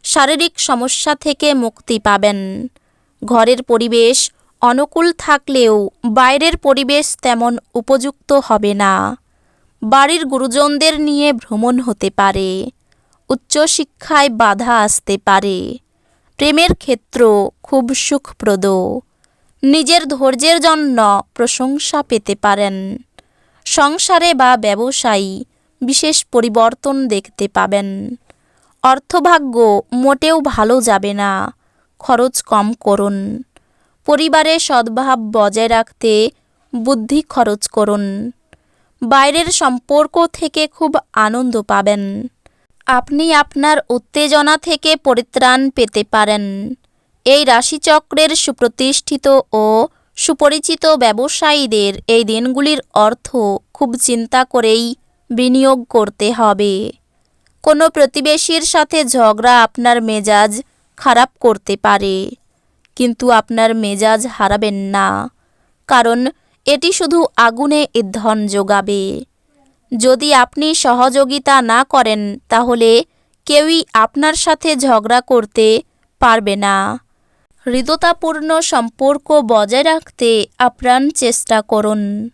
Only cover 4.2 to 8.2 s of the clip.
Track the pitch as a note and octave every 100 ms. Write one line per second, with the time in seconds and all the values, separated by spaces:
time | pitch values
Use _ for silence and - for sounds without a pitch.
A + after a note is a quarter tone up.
4.2 | - _ _ _ A#3+ B3+ C#4+ E4 E4+ E4+
5.2 | - C#4+ - C4+ A3+ G#3+ G3 _ A#3+ A3
6.2 | B3+ C#4 D#4+ - C#4+ C4+ C4 C#4+ D4+ -
7.2 | B3+ A#3 A#3+ A#3+ _ A#3+ A3+ C4+ C4+ -